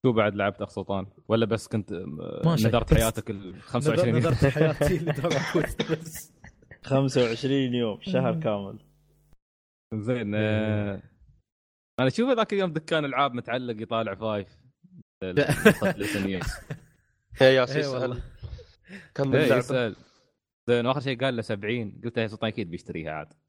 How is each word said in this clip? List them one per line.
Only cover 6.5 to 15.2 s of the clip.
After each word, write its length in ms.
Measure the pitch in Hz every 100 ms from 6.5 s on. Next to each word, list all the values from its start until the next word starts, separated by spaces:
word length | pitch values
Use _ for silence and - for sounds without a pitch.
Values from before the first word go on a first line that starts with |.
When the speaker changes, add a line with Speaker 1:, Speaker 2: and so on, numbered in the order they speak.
| _ - -
Speaker 3:
خمسة 400 | - 135 139 131
وعشرين 500 | 120 113 135 139 131
يوم، 260 | 120 117 98
شهر 320 | - 185 175
Speaker 2:
مم. 60 | 170
Speaker 3:
كامل. 400 | 135 104 98 107 _ _ _ _ _ - _ _ _ _ _
Speaker 1:
زين، 420 | 110 107 123 104 104
Speaker 2:
إيه. 60 | 107 107 107 107 104
Speaker 1:
آه، 80 | 98 - _ _ _ _ _ _ _ _ -
أنا 80 | 131
أشوف 220 | - 247
ذاك 240 | 240 220
اليوم 200 | 202 185
دكان 320 | 156 156 165 143
ألعاب 280 | 127 139
متعلق 480 | 120 117 123 123 107
يطالع 340 | 110 113 107 95
فايف. 320 | 110 104 95 _ _ _ _
Speaker 2:
<laughs> 360 | - - _